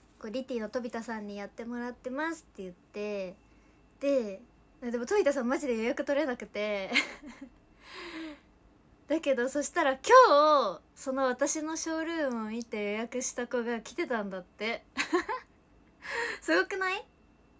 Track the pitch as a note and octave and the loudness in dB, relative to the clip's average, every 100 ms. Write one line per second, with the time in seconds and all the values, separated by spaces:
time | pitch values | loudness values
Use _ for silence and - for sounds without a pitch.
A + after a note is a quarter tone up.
0 | _ _ A3+ A3+ C4 A#3+ G#3+ B3+ A#3+ A#3 | _ _ -8 -8 -4 -6 -4 -4 -6 -8
1 | A3+ A3 G#3 G3+ G3+ - A#3 A#3+ A#3+ A#3+ | -8 -8 -8 -10 -12 -12 -10 -8 -8 -10
2 | B3+ C4 D#4+ E4 - - F#3 F3 _ G#3 | -8 -4 -4 -6 -12 -14 -12 -14 _ -8
3 | G#3 G#3 F#3+ - _ - _ _ _ _ | -6 -6 -8 -12 _ -20 _ _ _ _
4 | C#4 C#4 G#3+ F#3+ - _ _ _ A#3+ A#3 | 2 2 2 -6 -14 _ _ _ -4 -4
5 | A#3+ G#4 C#4+ C#4+ A#3+ C4+ C#4 A3+ A3+ - | 2 4 4 4 2 0 0 0 0 -2
6 | D4 C#4 D4+ B3 G3+ G#3 G#3+ G#3 F#3+ C4 | 0 0 0 -2 -6 -4 -2 -2 0 0
7 | - - C#4+ - C#4 - _ - - F#4 | 0 -8 -18 -18 -20 -20 _ -20 -20 -14
8 | F4 E4 D#4+ D4 _ _ - _ _ _ | -12 -10 -12 -14 _ _ -20 _ _ _
9 | - D#4 D4 B3 B3 D4 C#4+ - D4 C4 | -2 0 2 0 0 -2 -2 2 2 0
10 | - B4+ A#4+ C#4+ D4+ D4 A3 E3+ - - | 8 10 10 8 8 6 4 -2 -12 -12
11 | C#4 C4 C4+ A#3+ C#4+ D#4 D4+ D#4+ E4 D#4+ | -6 0 0 2 0 0 -4 -6 -4 -4
12 | D#4+ E4 C#4+ A#3 G#3+ A3+ A#3 G#3+ G#3 G#3+ | -4 -2 -2 -2 -6 -8 -8 -6 -4 -4
13 | A#3 B3 C4 - A#3+ B3+ A#3 A#3 - - | -4 -6 -6 -6 -4 -4 -2 -6 -8 -8
14 | E4+ A#3 G3+ F#3 F3+ _ G#3+ A#3 - - | -4 -2 -4 -8 -12 _ -6 -6 -8 -8
15 | - F4 - A#4+ - _ _ _ _ _ | 0 0 0 -6 -8 _ _ _ _ _
16 | - A#4 A#4+ - - E4 F#4 G4 F#4+ G4 | -8 -6 -4 -6 2 2 2 -2 -2 -2
17 | - _ _ _ _ _ | -8 _ _ _ _ _